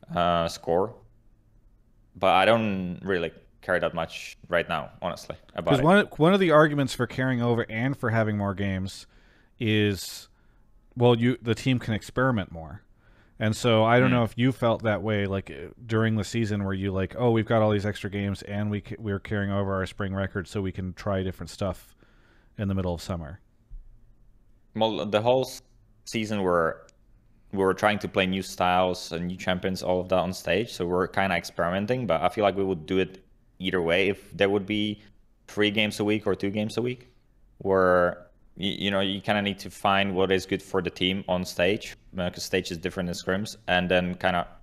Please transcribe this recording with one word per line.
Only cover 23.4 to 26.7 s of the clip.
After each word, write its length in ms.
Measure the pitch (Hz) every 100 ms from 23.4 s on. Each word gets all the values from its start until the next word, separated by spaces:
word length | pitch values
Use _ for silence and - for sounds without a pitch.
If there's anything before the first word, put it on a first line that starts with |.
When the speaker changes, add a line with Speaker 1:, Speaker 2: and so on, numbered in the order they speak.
| _ _ _ - - - - _ - _ _ _ _ 107
Speaker 1:
Well, 280 | 110 95
the 160 | 101 104
whole 260 | 117 131 -
s-, 160 | - - _ _ _
season 380 | - 117 107 104
we're, 340 | 92 87 82